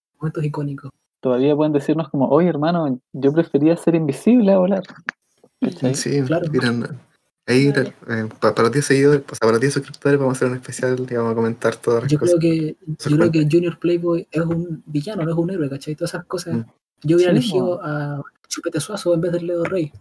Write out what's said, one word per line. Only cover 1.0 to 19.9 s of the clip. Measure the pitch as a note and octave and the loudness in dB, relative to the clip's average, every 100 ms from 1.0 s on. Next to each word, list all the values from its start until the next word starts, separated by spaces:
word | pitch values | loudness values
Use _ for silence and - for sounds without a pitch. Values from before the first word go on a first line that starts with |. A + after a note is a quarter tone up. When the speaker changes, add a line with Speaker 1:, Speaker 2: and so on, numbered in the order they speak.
| _ _ | _ _
Speaker 2:
Todavía | B2+ B2 C#3 D3 | -2 2 2 2
pueden | D#3 | 2
decirnos | D3 D3 D#3 D3+ | 0 0 -2 -2
como, | C#3+ A#2+ | -2 2
"Oye, | D3 F3 | 4 4
hermano, | D3+ D3+ F3 D3 B2 - | 0 0 0 -2 -4 -8
yo | C3+ C#3 | -2 2
prefería | D#3 E3+ D3 D3+ E3 | 2 0 2 2 2
ser | - E3 | 2 0
invisible | D3+ C#3 A3 B3 G3 | 0 0 4 4 6
a | F#3+ | 4
volar". | F#3 G3 F#3 - - - _ _ _ _ | 2 -2 -6 -14 -14 -14 _ _ _ _
¿Cachai? | - - B2+ C3+ | -4 -2 -2 -2
Speaker 3:
Sí, | C#3+ C#3+ | -2 -2
Speaker 1:
Claro. | C3 E3 E3+ | 0 -2 0
Speaker 3:
miren, | B2+ B2 A#2+ B2+ B2+ - _ _ _ - | 0 0 -2 -4 -10 -18 _ _ _ 0
ahí | B2+ C#3+ | 2 4
Speaker 4:
Dale. | C#3+ G#2 - - | 2 -2 -6 -8
Speaker 3:
la-, | A2+ | -6
eh, | A2 - | -6 -2
pa-, | A2 - | 0 2
para | |
los | A#2 | 2
diez | C#3 C#3+ | 2 2
seguidores, | C3+ C#3 D3 | 4 6 4
o | - - | 0 -2
sea, | |
para | A2 | 2
los | A2+ | 2
diez | C3+ | 2
suscriptores | C#3 C#3 - C#3+ C#3+ | -2 -6 -4 0 2
vamos | C3 B2+ | 0 0
a | |
hacer | B2+ | -2
un | B2+ | -2
especial | B2+ - B2+ B2+ B2 | -8 -4 -2 -2 -4
y | A#2+ | -2
vamos | A#2 | -2
a | A2+ | 0
comentar | A2+ A#2 A2+ - | -2 0 -2 -2
todas | - A#2 | 0 0
las | C3 | 0
Speaker 1:
Yo | D3 | 0
creo | F3 F3 | 2 2
Speaker 3:
cosas. | |
Speaker 1:
que, | E3 D#3+ D#3 - D#3 D#3 | 2 0 -2 -8 -10 -8
Speaker 3:
Sus | D3 | 0
Speaker 1:
yo | D3 | 2
creo | E3+ | 4
que | D#3+ | 2
Speaker 3:
cuentas. | D3 | 2
Speaker 1:
Junior | E3+ F3 - | 2 0 -2
Playboy | E3 F3 E3+ E3+ - | -2 0 0 -2 -2
es | D#3 | -4
un | E3 E3+ F3 D#3 - | -2 -2 -4 -10 -6
villano, | D3 G3+ G#3 D#3+ | -6 -4 -4 -2
no | |
es | E3 | -2
un | E3+ | -2
héroe, | F#3+ C#3 | -2 -4
¿cachai? | C#3 - D3+ | -6 -8 -6
Todas | E3 | -6
esas | E3+ - | -8 -8
cosas. | F3+ F3 A#2 | -8 -6 -6
Speaker 3:
Mm. | A2+ _ _ _ | -8 _ _ _
Speaker 1:
Yo | D3+ E3+ | 2 4
hubiera | F3+ | 4
Speaker 2:
Sí, | D#3+ | 4
Speaker 1:
elegido | A#3 F#3 F3+ F3 | 2 0 0 -2
Speaker 2:
po. | |
Speaker 1:
a | D#3 D3 D3 C#3+ - _ _ | -6 -6 -6 -8 -12 _ _
Chupete | - E3+ - | -8 -6 -6
Suazo | - G#3 F3 | -6 -4 0
en | E3+ | 0
vez | F3 | 0
de | F3 | -2
Leo | E3+ F3 E3+ | -4 -4 -2
Rey. | F#3+ D3 | -2 -4